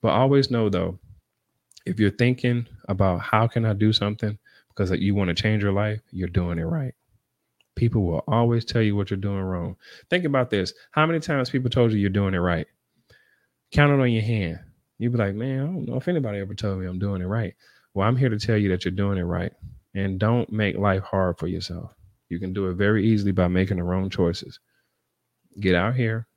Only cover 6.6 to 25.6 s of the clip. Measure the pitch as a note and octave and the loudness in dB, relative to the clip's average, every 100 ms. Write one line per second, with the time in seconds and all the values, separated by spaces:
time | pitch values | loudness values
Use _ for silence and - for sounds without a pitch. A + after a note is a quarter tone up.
6.6 | A#2 E3 C3 - _ _ _ _ _ _ | -2 -4 -4 -10 _ _ _ _ _ _
7.6 | _ - A#2 A#2 F#2 D#2+ - A2 A#2 A#2 | _ 0 0 2 0 -2 0 2 2 0
8.6 | - A#2+ A2 G2+ G2 G2 G2+ G2 F#2+ F2+ | 0 0 2 0 -2 -4 -4 -4 -4 -4
9.6 | F2 F#2 - - _ F3 E3+ C#3 B2 G#2 | -6 -10 -18 -20 _ -2 0 0 2 0
10.6 | F#2 - _ - D#3 E3 D3+ C#3+ B2 C3+ | -2 -6 _ 0 2 0 -2 -2 -2 -2
11.6 | B2+ B2+ A#2 G#2+ G2+ G2 G2 F#2 F2+ E2+ | -2 2 2 2 0 0 0 0 0 0
12.6 | D#2 _ _ _ _ _ _ _ _ _ | -4 _ _ _ _ _ _ _ _ _
13.6 | _ - D3 C#3 B2+ A2+ A2 A2+ F2+ E2 | _ 4 4 6 4 2 0 0 -2 -6
14.6 | - _ _ _ A#2+ A#2+ G2+ G2+ B2 C3+ | -14 _ _ _ -2 0 -2 -2 -4 -4
15.6 | C#3+ F#3 - B2 D3+ F3 B2 G2+ G2 G#2 | -4 -6 -6 -4 -2 -2 -2 -4 -6 -6
16.6 | G#2+ G2 F#2 F#2 G2+ F#2+ F2+ A2 G2 - | -4 -4 -6 -4 -4 -4 -2 -2 -4 -8
17.6 | _ _ _ G2 G2+ B2+ C3 G#2+ G#2 A2 | _ _ _ 0 2 4 2 0 0 2
18.6 | G2+ F#2 F#2 F#2 G2+ G2 F2 F2 F2 _ | 2 0 -2 -2 -2 -2 -2 -2 -4 _
19.6 | - - _ G2 G2 F#2+ G#2+ A#2+ - G#2+ | -20 -20 _ -6 -4 0 2 2 0 -2
20.6 | G#2 - G2+ F#2+ - G2 F#2 E2+ E2 F2+ | -2 0 2 0 0 0 0 0 -4 -6
21.6 | F2+ E2+ E2 _ - _ _ F2 F#2+ F#2 | -6 -10 -12 _ -20 _ _ -8 -6 -4
22.6 | F#2+ F2+ G2+ G#2+ G#2+ G#2+ G2+ F#2 F2+ F2+ | -4 0 2 4 4 2 2 2 2 4
23.6 | F#2+ F#2+ F2 F#2 F#2+ - F2 E2 - - | 2 0 0 -2 -2 0 0 0 -10 -20
24.6 | _ _ _ _ _ _ _ _ _ - | _ _ _ _ _ _ _ _ _ -2